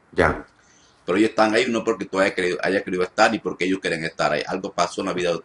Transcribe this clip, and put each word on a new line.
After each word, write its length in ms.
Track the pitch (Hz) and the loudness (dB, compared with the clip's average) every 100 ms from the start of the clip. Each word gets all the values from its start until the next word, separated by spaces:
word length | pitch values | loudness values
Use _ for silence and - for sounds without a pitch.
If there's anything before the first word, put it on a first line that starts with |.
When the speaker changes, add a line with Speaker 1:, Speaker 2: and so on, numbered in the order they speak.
| _ | _
Speaker 1:
Ya. 340 | 87 82 - - _ _ _ _ _ - | 0 2 0 -8 _ _ _ _ _ -2
Speaker 2:
Pero 100 | 92 | 2
ellos 140 | 110 | 2
están 240 | - 107 | 4 4
ahí 100 | 110 127 | 4 2
no 120 | 113 | 0
porque 220 | 110 110 | -2 -4
tú 160 | 98 95 | -2 0
hayas 140 | 98 | 0
querido, 240 | 95 90 90 | 2 -2 -2
hayas 200 | 87 98 | 0 -2
querido 200 | 98 90 | -2 -2
estar 280 | 90 - 113 | -2 2 2
ni 80 | 110 | 2
porque 260 | - - | -4 -4
ellos 140 | 90 95 | -2 -2
quieren 240 | 90 82 | -2 -4
estar 260 | 78 - 76 | -4 -2 0
ahí. 120 | 76 - | 0 -4
Algo 240 | 92 95 | -6 -6
pasó 300 | - 87 - | -2 -2 -2
en 60 | 98 | -4
la 80 | |
vida 180 | 87 87 82 | -2 -2 -2